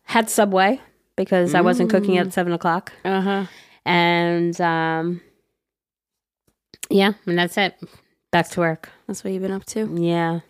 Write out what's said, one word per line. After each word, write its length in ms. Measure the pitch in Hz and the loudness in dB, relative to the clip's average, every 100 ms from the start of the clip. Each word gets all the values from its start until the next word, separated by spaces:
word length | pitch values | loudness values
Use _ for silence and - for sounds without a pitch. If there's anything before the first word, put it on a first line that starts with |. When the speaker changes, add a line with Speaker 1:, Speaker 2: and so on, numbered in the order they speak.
Speaker 1:
had 260 | - 233 226 | -2 -2 0
Subway 500 | - 208 185 190 269 - _ _ - | 0 2 4 2 0 -6 _ _ -6
because 380 | 190 185 175 | 0 2 2
I 60 | 180 | 4
wasn't 300 | 175 180 180 | 4 2 2
cooking 280 | 220 202 180 | 2 2 0
at 100 | 185 | 0
Speaker 2:
Mm. 40 | |
Speaker 1:
seven 220 | 185 175 | -2 -2
o'clock. 400 | 170 180 170 - - | -2 0 -2 -4 -10
Speaker 2:
Uh-huh. 400 | 180 190 190 196 185 - - _ - | -4 -2 0 -2 -6 -12 -20 _ -2
Speaker 1:
And, 760 | 175 175 175 170 170 170 170 | 2 2 2 2 0 -2 0
um, 580 | 175 165 160 160 165 175 _ _ _ _ _ _ _ _ _ _ _ _ _ _ _ - - | -2 0 -2 -2 -4 -6 _ _ _ _ _ _ _ _ _ _ _ _ _ _ _ -18 0
yeah, 240 | 202 196 202 - | 2 2 0 -2
and 120 | 175 | 0
that's 200 | 175 208 | 0 0
it. 180 | 190 - - - _ _ - | -2 -4 -20 -20 _ _ 0
Back 180 | 170 165 | 0 0
to 80 | - | 0
work. 300 | 165 160 - - - | -2 -2 -10 -20 -14
Speaker 2:
That's 160 | 196 | -10
what 100 | 196 | -8
you've 80 | 190 | -6
been 100 | 190 | -6
up 140 | 190 - | -8 -8
to? 240 | 220 220 170 | -8 -6 -2
Speaker 1:
Yeah. 400 | 170 170 165 170 - | 0 0 0 -4 -8